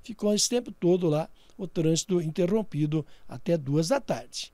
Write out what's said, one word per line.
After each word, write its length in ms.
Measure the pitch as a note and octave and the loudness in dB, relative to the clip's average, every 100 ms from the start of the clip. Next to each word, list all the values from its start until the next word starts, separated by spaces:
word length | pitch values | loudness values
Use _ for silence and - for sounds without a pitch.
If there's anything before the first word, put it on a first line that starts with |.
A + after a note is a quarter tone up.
Ficou 320 | - G#3+ G#3 | -16 -4 0
esse 140 | G#3 - | 2 2
tempo 220 | B3 B3 | 0 -4
todo 380 | - E3+ F3+ F3 | -2 2 4 4
lá 200 | D3+ E3 - - - | 0 -2 -12 -20 -12
o 100 | F#3+ | -6
trânsito 540 | - D#3+ E3 - F3+ | 0 2 2 2 0
interrompido 840 | D#3+ D#3 F3 A3 G#3 D3 D3+ D#3 C#3+ - - | 0 0 2 2 0 -2 0 0 -4 -14 -14
até 300 | - - E3+ | -8 0 0
duas 320 | C3+ D3 E3 | 2 0 2
da 120 | C#4 | 0
tarde. 520 | - B2+ - - - | 0 -6 -6 -12 -12